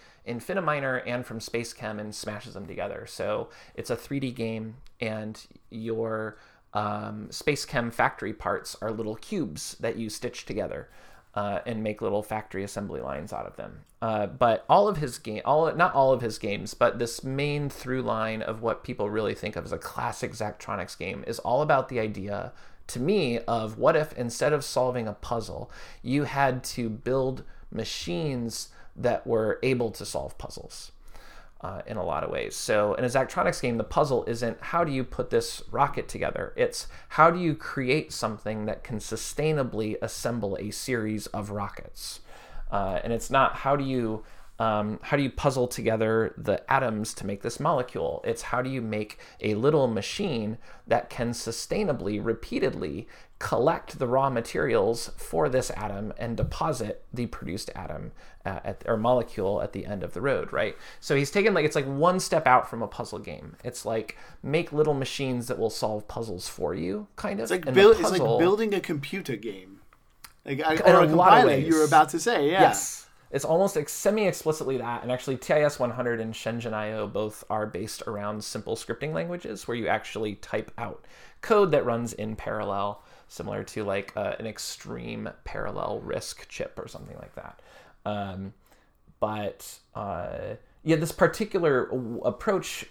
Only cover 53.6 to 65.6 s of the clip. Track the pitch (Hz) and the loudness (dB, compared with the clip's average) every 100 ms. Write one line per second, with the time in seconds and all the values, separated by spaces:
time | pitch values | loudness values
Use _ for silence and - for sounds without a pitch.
53.6 | 143 - - - 123 131 139 123 - 156 | 4 2 -2 -4 2 4 4 0 -2 0
54.6 | 147 113 101 117 - - - 160 147 127 | 2 4 4 2 -4 -8 -4 0 2 2
55.6 | 120 - 107 101 107 - 117 113 - - | 0 -4 -6 -4 -6 -6 -4 -2 -2 0
56.6 | 160 117 104 - - 123 117 - - 95 | -2 -2 -4 -6 -8 -6 -6 -6 -8 -8
57.6 | - - - 76 - - - - - 95 | -8 -8 -8 -8 -10 -14 -18 -10 -6 -6
58.6 | - 98 - 110 117 127 117 - 95 101 | -6 -6 -2 2 4 4 2 0 0 0
59.6 | - 101 - 101 90 87 135 104 - 73 | -2 -6 -6 -6 -6 -2 0 0 0 -2
60.6 | 104 - - - - 139 139 202 208 180 | -2 -4 -14 -10 0 0 2 4 4 4
61.6 | 151 156 135 139 170 185 - 165 131 127 | 2 2 0 2 4 4 2 4 8 6
62.6 | - 117 104 - 113 107 104 76 - - | 6 -4 -4 -6 -8 -8 -8 -10 -12 -12
63.6 | 120 - 110 113 - - - - 135 156 | -10 -6 -2 -2 -2 -10 -16 -10 0 0
64.6 | 170 147 151 139 131 - 131 123 117 92 | 2 4 4 2 -2 -2 -2 -2 -2 0